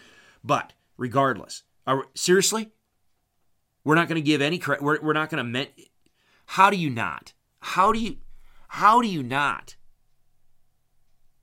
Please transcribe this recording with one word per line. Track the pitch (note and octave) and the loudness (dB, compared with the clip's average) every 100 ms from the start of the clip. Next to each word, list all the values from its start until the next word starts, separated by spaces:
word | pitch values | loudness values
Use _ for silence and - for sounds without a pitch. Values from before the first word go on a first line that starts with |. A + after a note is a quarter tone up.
| - - _ _ | -20 -20 _ _
But | A2 C3 - _ _ - | -4 -4 -4 _ _ -10
regardless, | B2 C3 C3+ G2+ - - - _ - | -4 0 0 -2 -10 -16 -18 _ -4
are, | C3+ - | -4 -4
seriously? | - - F#3+ - A3 A3 _ _ _ _ _ _ _ _ _ _ _ C3+ | -4 4 4 4 -2 -6 _ _ _ _ _ _ _ _ _ _ _ 0
We're | D#3+ | 2
not | E3 | 2
gonna | E3 | -2
give | D3 D3+ | 0 2
any | C#3+ F3 | 0 -2
cre-, | C#3+ C#3 | -4 -4
we're, | C#3+ D3+ | -2 -2
we're | D#3 | 0
not | D3+ D#3 | -2 -2
gonna | D#3 A#2+ | -6 -6
men-, | B2 C#3+ - - _ _ _ _ _ - | -6 -8 -12 -20 _ _ _ _ _ -2
how | - G3 | 4 6
do | G3+ | 4
you | D3+ | -2
not? | A#2 F#2 C2+ - _ _ _ | -2 -4 -6 -14 _ _ _
How | - F3 G3 | -4 2 2
do | A3+ | 2
you, | A3 - - - - - - | -4 -8 -14 -18 -20 -20 -14
how | - G3 A#3+ | 2 4 4
do | A#3 | 2
you | E3 | -2
not, | A#2+ C3+ C#3+ E2+ - - - - _ _ _ _ _ _ _ _ _ _ _ _ _ _ | -4 -2 -2 -4 -10 -20 -20 -20 _ _ _ _ _ _ _ _ _ _ _ _ _ _